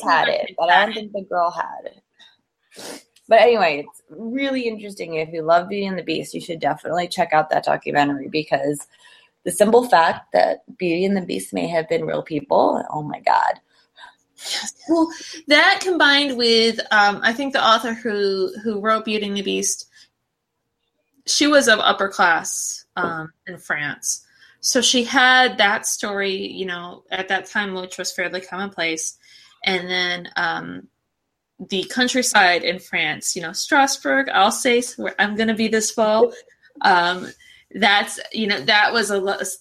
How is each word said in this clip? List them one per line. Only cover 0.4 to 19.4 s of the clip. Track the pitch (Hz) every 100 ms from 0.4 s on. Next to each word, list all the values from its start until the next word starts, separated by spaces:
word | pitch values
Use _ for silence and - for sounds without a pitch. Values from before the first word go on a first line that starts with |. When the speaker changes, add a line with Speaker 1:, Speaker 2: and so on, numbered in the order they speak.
| -
Speaker 1:
them | -
Speaker 2:
but | 170
I |
Speaker 1:
had | 185 208
Speaker 2:
don't |
Speaker 1:
it. | 220
Speaker 2:
think | 208
the | 202
girl | 190 180 170
had | 170 - - -
it. | - _ _ _ _ _ _ _ - - - _ _ -
But | 220
anyway, | 240 226 170 143 147
it's | - _
really | 156 226 262 277 262 233
interesting. | 214 208 196 170 160
If | 160
you | 165
love | 156 175 185
Beauty | 202 196
and | 180
the |
Beast, | 160 156 151
you | 160
should | 165 165
definitely | 143 151 - 170 175
check | - 165
out | 156 156
that | 151 151
documentary, | 147 - 147 143 143 139
because | 156 151 143 139 147 - _ - - _ _
the | 185
simple | 180 208 233 247
fact | 170 170 - -
that | - - - - -
Beauty | 180 170
and | 196 196
the |
Beast | 180 190 -
may | 190 165
have | 170 160
been | 165 160
real | 156
people, | - 147 - 180 277 - -
oh | 151
my | 151 -
God. | - - - - _ _ _ _ - _ _ _
Speaker 1:
Yes. | - - - - -
Well, | 330 320 - - 320 285
that | 294 359 381
combined | 370 330 285 285 285 240
with, | 233 226 226 226 -
um, | 214 208 196
I | -
think | 233 277
the | 269
author | 220 226 233
who, | 226 233 208 202 190 185 214
who | 220 202
wrote | 220 220 220
Beauty | 214 202
and |
the | 202